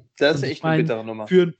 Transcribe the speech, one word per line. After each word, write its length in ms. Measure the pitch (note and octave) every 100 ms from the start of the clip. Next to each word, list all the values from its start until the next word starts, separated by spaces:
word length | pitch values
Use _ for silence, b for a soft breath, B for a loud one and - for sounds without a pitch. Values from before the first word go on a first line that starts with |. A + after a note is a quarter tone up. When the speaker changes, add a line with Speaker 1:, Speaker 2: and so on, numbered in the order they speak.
| _ -
Speaker 1:
Das 200 | C#3+ D#3
ist 40 |
Speaker 2:
Und 40 | C3
ich 60 |
Speaker 1:
echt 100 | C#3
eine 80 | D#3+
Speaker 2:
mein, 100 | D#3+
Speaker 1:
bittere 220 | E3 A2+
Nummer. 240 | A2 A2 G#2+
Speaker 2:
für 140 | F#3 F3
ein, 80 | -